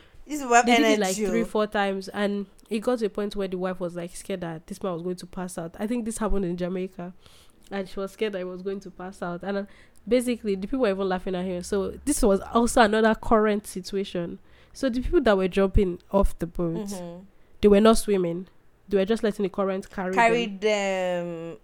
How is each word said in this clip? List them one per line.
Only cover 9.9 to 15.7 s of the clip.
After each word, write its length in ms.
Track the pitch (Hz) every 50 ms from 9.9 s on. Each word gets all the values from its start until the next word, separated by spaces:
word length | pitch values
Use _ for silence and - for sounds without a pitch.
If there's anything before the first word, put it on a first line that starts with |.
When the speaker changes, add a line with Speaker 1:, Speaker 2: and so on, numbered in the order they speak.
| _ - -
Speaker 2:
basically, 480 | - 226 254 240 247 240 220 - 214 196
the 140 | 190 190 196
people 120 | - 269
were 100 | 262 208
even 180 | 190 190 196 190
laughing 260 | 180 185 - 196 185
at 100 | 180 180
him. 200 | 190 180 175 175
So 300 | - 220 196 190 190 - - -
this 180 | - 294 - -
was 180 | 214 196 196 - - -
also 260 | 233 240 233 - 262 233
another 340 | 202 208 220 220 220 220
current 500 | 220 - - 233 214 214 220 208 208 208
situation. 720 | - - 185 180 - - 196 196 - - 180 170 170 190 196 - _ - - - _ -
So 160 | - - 269
the 120 | 226 254 247
people 200 | - - 349 269
that 140 | 233 208
were 120 | 190 185 180
jumping 500 | 180 202 196 190